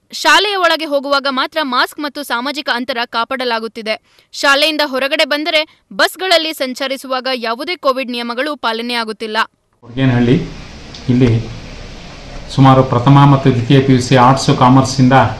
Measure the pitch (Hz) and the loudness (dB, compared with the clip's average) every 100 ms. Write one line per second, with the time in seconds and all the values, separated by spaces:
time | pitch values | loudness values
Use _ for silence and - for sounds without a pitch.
0 | _ - 320 320 403 392 339 320 311 285 | _ -4 2 2 2 0 0 0 -2 -4
1 | 269 277 269 262 311 320 285 247 311 - | -2 -2 -2 -4 -4 -4 -2 -2 -2 -4
2 | 294 294 277 240 262 285 285 240 254 240 | -10 -8 -6 -6 -6 -6 -4 -4 -4 -6
3 | 247 226 233 262 247 226 226 233 214 214 | -4 -4 -4 -4 -4 -4 -6 -8 -8 -8
4 | _ _ _ - 285 277 302 302 294 254 | _ _ _ -2 2 2 2 0 -2 -2
5 | 269 311 302 294 320 320 311 _ - 196 | -2 0 0 -2 0 0 -2 _ -10 -2
6 | 320 311 370 330 320 311 262 254 269 269 | -2 -2 0 0 0 -6 -8 -6 -6 -8
7 | 262 262 254 262 226 233 311 349 285 254 | -6 -6 -4 -4 -4 -6 -6 -4 -2 -2
8 | 240 240 233 233 302 285 233 226 240 240 | -4 -6 -6 -6 -6 -4 -4 -4 -4 -6
9 | 220 214 220 220 - _ _ _ 120 123 | -6 -8 -6 -4 -6 _ _ _ -10 -2
10 | 131 120 120 151 - - - - - - | 2 2 2 2 -2 -12 -16 -18 -18 -8
11 | - 123 123 113 110 - - - - - | -2 2 4 2 -2 -12 -16 -16 -16 -16
12 | - - - - - - 135 131 131 120 | -18 -18 -16 -16 -4 4 6 6 4 2
13 | 120 139 139 135 135 120 113 135 131 127 | 4 6 6 4 2 2 4 4 4 2
14 | - 127 123 135 - 135 127 131 117 - | 4 4 6 4 2 4 6 6 4 2
15 | 127 131 113 | 4 4 2